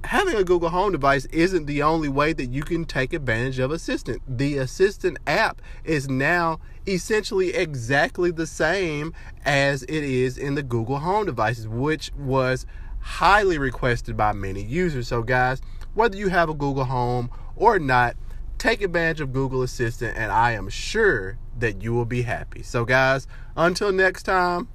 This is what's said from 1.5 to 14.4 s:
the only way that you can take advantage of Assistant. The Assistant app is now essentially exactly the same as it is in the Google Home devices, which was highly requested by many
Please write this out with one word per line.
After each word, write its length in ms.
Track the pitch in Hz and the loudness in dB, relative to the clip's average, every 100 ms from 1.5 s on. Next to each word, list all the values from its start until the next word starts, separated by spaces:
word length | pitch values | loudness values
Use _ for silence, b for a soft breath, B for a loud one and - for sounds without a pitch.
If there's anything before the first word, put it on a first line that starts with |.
| 185 147 | 2 -2
the 160 | 147 | 0
only 260 | 147 165 151 | 2 2 0
way 240 | 135 147 | 2 2
that 140 | 156 131 | 0 -4
you 160 | 127 | -4
can 240 | 143 170 160 | -2 -4 -2
take 260 | 143 131 | -2 -2
advantage 460 | 170 131 113 127 131 | -2 -2 0 0 -2
of 120 | 131 | -2
Assistant. 520 | 160 - 262 - 123 - | -2 -4 -6 -4 -8 -6
The 300 | 120 139 143 | -2 -2 0
Assistant 640 | 123 - 190 202 185 143 - | -4 2 2 2 -4 -2 -2
app 340 | 170 220 - B B | 2 2 -2 B B
is 240 | - 156 135 | -2 -2 0
now 500 | 131 143 175 165 160 b b - | 0 2 2 2 -2 b b -4
essentially 680 | 185 - 214 202 202 185 | -2 0 -2 0 0 0
exactly 760 | 160 175 139 113 139 165 - 175 | 0 -2 -4 0 2 2 2 -2
the 160 | 165 165 | 0 -6
same 680 | - 160 190 180 147 156 - B B | 0 0 2 0 -2 -6 -8 B B
as 380 | - 143 139 143 | 0 2 4 0
it 80 | 139 | -2
is 480 | 156 143 127 127 127 | -4 0 2 0 0
in 160 | 143 | -4
the 80 | 143 | -4
Google 380 | 139 117 113 139 | -2 -2 -2 -2
Home 260 | 160 208 202 | 0 0 0
devices, 420 | 117 110 117 110 | 0 0 0 -6
which 440 | 113 139 156 - 143 | -2 0 -2 -4 -8
was 480 | 139 131 127 127 - B B B | 0 2 2 0 -4 B B B
highly 560 | - - 165 202 196 160 | -8 2 6 6 4 2
requested 580 | 139 - 131 117 - 110 | 0 0 0 0 -2 0
by 160 | 107 | 0
many 300 | 104 | 0